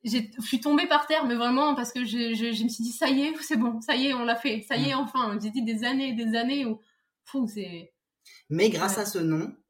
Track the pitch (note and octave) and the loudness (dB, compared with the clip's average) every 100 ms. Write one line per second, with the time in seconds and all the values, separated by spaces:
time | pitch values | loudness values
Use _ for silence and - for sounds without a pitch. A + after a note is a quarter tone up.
0 | A#3 A#3 A3 - A3 C4 D4 D4 F4 D4 | 0 -2 -2 -8 -2 0 4 2 4 2
1 | D4 D#4 C4+ A#3+ A#3+ B3+ D4 B3+ A#3+ B3 | 4 0 2 0 2 4 2 2 -2 -4
2 | A#3+ A#3 A#3 A3+ A#3 G#3+ A#3 - A#3 - | -2 -2 0 0 0 0 -2 -2 -6 0
3 | C#4+ C4+ D4 D#4 - D4+ A#3+ A3+ - B3+ | 2 2 2 -2 -2 0 0 -2 -2 0
4 | C#4 B3+ A#3 A#3 C#4 A3 - B3 C4+ C4+ | 2 0 0 0 0 -4 -2 -2 0 0
5 | A#3 C4 A3+ G3+ G#3+ A#3 A3+ A3 A#3+ C4+ | -2 -2 0 -2 -4 -2 -2 -2 0 0
6 | C4+ A#3 A3+ A3+ A#3+ C#4 B3 A3 _ _ | -2 -2 0 0 0 0 -2 -4 _ _
7 | _ _ - C#4 A3 G#3 F3+ E3+ F3 _ | _ _ -8 -4 -4 -4 -10 -12 -16 _
8 | _ _ - - _ D#3 A3 D#3+ G3 G3+ | _ _ -20 -20 _ 4 4 4 0 0
9 | G3+ F3+ D#3+ D#3 - - | -2 0 2 0 -2 -10